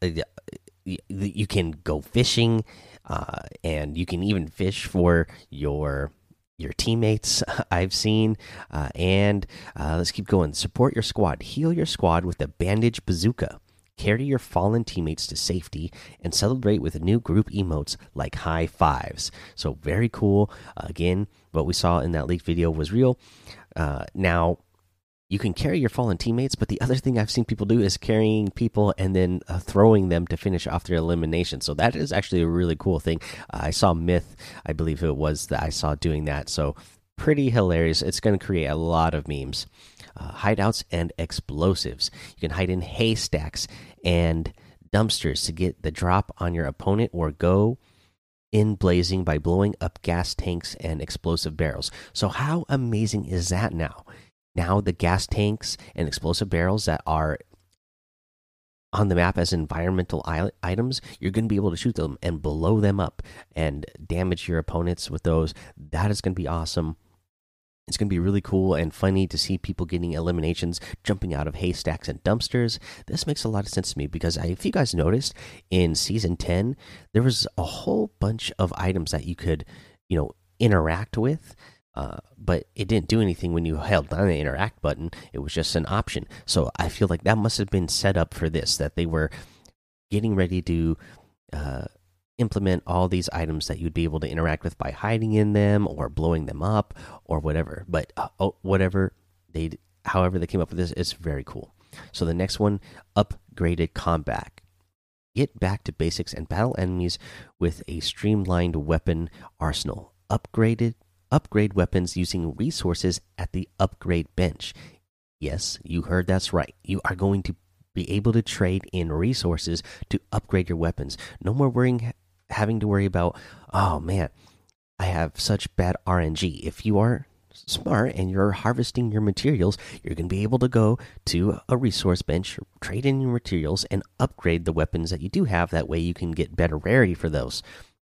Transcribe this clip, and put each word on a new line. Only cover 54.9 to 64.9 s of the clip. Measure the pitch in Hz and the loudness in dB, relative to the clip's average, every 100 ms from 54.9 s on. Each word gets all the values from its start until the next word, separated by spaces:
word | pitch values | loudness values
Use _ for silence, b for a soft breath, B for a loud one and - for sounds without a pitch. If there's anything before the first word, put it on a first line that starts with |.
gas | 85 87 92 - | 0 2 2 2
tanks | - 104 110 - - B - | 0 0 0 -6 -10 B -6
and | 78 | -4
explosive | - 80 87 101 | -2 -2 -2 0
barrels | 85 87 104 92 | 0 2 2 0
that | 76 - | -2 0
are | 78 78 76 - _ _ _ _ _ _ _ _ _ _ _ _ _ _ | 0 0 -4 -8 _ _ _ _ _ _ _ _ _ _ _ _ _ _
on | - 104 | 0 4
the | 87 | 4
map | 87 92 | 4 2
as | 87 | 0
environmental | 87 76 78 87 92 90 82 - | 0 -2 -2 0 0 0 -4 -4
i-, | 80 95 - | -2 -4 -4
items, | 90 95 123 131 B - | -4 -2 -2 -4 B -6
you're | 95 | -4
gonna | 101 113 | -2 0
be | 101 | 0
able | 95 | 0
to | 85 | 0
shoot | 123 110 | -2 -2
them | 78 - | -4 -4
and | 87 80 | -4 -2
blow | 76 76 82 110 | -2 0 2 4
them | 101 98 | 4 2
up | 90 - B B B - | 0 -4 B B B -4
and | 80 71 - - 80 | -2 -2 -8 -12 -6
damage | 85 92 87 - | -2 0 -2 -2
your | 82 | -2
opponents | 78 85 87 | -2 -2 -2